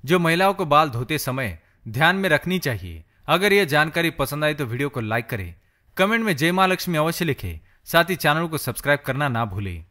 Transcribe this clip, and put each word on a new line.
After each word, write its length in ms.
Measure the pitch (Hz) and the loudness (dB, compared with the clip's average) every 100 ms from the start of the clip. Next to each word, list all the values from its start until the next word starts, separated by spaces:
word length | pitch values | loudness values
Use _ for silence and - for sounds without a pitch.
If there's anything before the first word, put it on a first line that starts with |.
जो 160 | 127 180 | 2 2
महिलाओं 340 | 165 170 190 | 4 4 2
को 120 | 190 170 | 2 4
बाल 240 | 147 156 | 4 4
धोते 280 | 117 127 151 | -2 -4 -2
समय 380 | - 127 120 82 _ _ - | -2 -4 -6 -8 _ _ -10
ध्यान 300 | 110 160 190 | 2 2 4
में 140 | 190 | 2
रखनी 300 | 147 - 185 | 2 2 -2
चाहिए। 440 | 147 107 87 82 - _ - | -2 -6 -8 -14 -18 _ -2
अगर 260 | 165 202 | 2 4
यह 120 | 202 180 | 2 4
जानकारी 440 | 147 156 170 165 | 2 2 0 -2
पसंद 320 | - 135 147 | -2 -4 0
आए 100 | 151 | -2
तो 120 | 151 131 | -2 -4
वीडियो 240 | 123 139 | -4 -4
को 120 | 131 | -4
लाइक 280 | 110 113 120 | -2 -4 -4
करें, 240 | 117 90 85 _ _ _ - | -8 -8 -14 _ _ _ 0
कमेंट 280 | 196 226 220 | 2 2 0
में 100 | 147 | 0
जय 160 | 160 | 0
माँ 160 | 185 190 | 2 2
लक्ष्मी 300 | 185 - 160 | 0 -2 0
अवश्य 280 | 156 160 170 | 0 0 -2
लिखें, 340 | 127 92 80 _ _ - | -4 -6 -10 _ _ 0
साथ 220 | 165 170 | 2 2
ही 60 | 175 | 0
चैनल 300 | 156 151 165 | 0 0 -2
को 100 | 151 | -4
सब्सक्राइब 420 | - 113 143 143 | -6 -6 0 0
करना 280 | - 131 143 | 0 -2 -2
ना 160 | 113 113 | -2 -2
भूलें। 380 | 98 98 85 82 | -4 -6 -10 -14